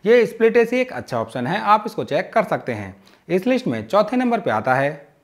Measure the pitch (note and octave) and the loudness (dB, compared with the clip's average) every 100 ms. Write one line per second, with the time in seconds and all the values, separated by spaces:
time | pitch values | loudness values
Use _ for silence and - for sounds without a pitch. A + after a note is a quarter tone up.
0 | G3 A#3+ G#3+ - A3+ A3+ A3+ B3 B3+ - | 4 4 4 2 2 4 2 0 -2 -6
1 | - A#2+ A2 C3 B2 G3 G#3 G#3+ G#3+ - | -6 -4 -4 -4 -4 -2 2 2 2 -6
2 | E3 D3 F#3+ A3+ F#3 C#3+ - A2 G2 F#2+ | -2 -2 0 -2 0 -4 -4 -6 -8 -14
3 | _ _ - F3+ G#3+ B3+ G#3 A2+ A2 G3 | _ _ -2 -2 0 0 0 -4 0 0
4 | G#3 B3+ B3 A#3 C3 A2 C3 B2+ C#3 D#3+ | 2 0 0 0 0 0 0 0 0 -4
5 | - _ | -18 _